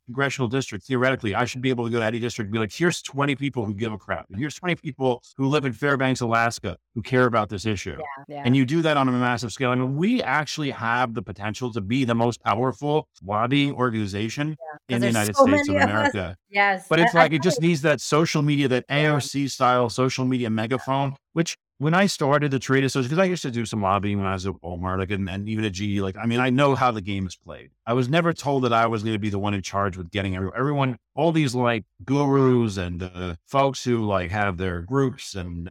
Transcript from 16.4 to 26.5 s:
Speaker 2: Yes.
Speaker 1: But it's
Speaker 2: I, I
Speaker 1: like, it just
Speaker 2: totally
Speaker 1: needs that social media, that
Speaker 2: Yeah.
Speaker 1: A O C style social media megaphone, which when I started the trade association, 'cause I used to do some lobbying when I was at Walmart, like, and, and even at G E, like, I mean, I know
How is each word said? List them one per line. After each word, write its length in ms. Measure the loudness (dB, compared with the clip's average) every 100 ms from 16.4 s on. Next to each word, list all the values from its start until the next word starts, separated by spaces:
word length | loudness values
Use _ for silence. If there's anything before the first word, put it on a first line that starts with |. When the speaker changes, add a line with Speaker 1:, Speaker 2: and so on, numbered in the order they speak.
| _
Speaker 2:
Yes. 380 | 0 0 0 0
Speaker 1:
But 100 | 2
it's 160 | 4 6
Speaker 2:
I, 40 |
I 40 |
Speaker 1:
like, 80 | 4
it 80 | 4
just 160 | 2 2
Speaker 2:
totally 120 | 2
Speaker 1:
needs 120 | 2
that 200 | 2 0
social 420 | 2 2 4 2
media, 240 | 2 2 2
that 180 | 0 0
Speaker 2:
Yeah. 240 | 0 2
Speaker 1:
A 20 | 2
O 40 |
C 280 | 0 -2 -4
style 420 | 0 2 4 2
social 360 | 2 0 0 0
media 240 | 0 0
megaphone, 640 | 0 0 -2 -2 0 -2 -4 _
which 240 | -2 -2 -6 _ -4
when 140 | 2 4
I 100 | 2
started 460 | 2 2 2 2
the 80 | 0
trade 240 | 2 2 4
association, 320 | 0 0 2
'cause 40 |
I 40 | 0
used 140 | 0
to 100 | -4
do 140 | -4 -4
some 160 | -2
lobbying 360 | 2 2 0 -2
when 80 | -2
I 60 |
was 120 | -2 -4
at 80 | -6
Walmart, 380 | -10 -6 -4 -2
like, 120 | -2
and, 180 | -2 -4
and 200 | -4 -4
even 160 | -2 -2
at 80 |
G 240 | -2 -2 -2
E, 40 |
like, 140 | -2 -4
I 80 | -2
mean, 140 | 0
I 100 |
know 260 | 2